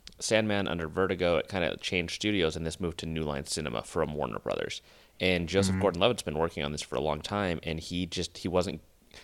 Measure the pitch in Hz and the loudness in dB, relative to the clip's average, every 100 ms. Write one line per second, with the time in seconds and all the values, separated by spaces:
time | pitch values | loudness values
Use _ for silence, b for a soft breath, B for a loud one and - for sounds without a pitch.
0 | - - - 110 110 101 - 87 80 85 | -20 -6 2 4 4 2 0 -2 -2 2
1 | 95 87 87 80 - 95 82 50 - 92 | 2 2 4 2 2 0 0 -2 -2 -2
2 | 85 - 107 101 80 82 80 - 87 78 | -2 -2 0 2 2 0 -4 -2 -4 -4
3 | 82 80 76 69 71 82 73 58 - 87 | -4 -2 -2 -4 -4 -4 -2 -4 -4 -2
4 | 76 73 64 50 55 50 50 - - b | 0 0 -4 -4 -4 -2 -2 -6 -14 b
5 | b - 92 87 82 95 95 95 95 82 | b 0 2 2 2 4 4 4 2 4
6 | 113 117 - 76 82 - 71 76 - 64 | 4 2 -2 0 0 0 -4 -4 -4 -2
7 | 76 76 - 104 92 82 82 80 - 87 | 0 -2 -2 -2 0 -2 -4 -6 -4 -4
8 | 87 90 85 - 92 90 90 80 - _ | -2 -4 -6 -6 0 0 0 -4 -12 _
9 | _ B | _ B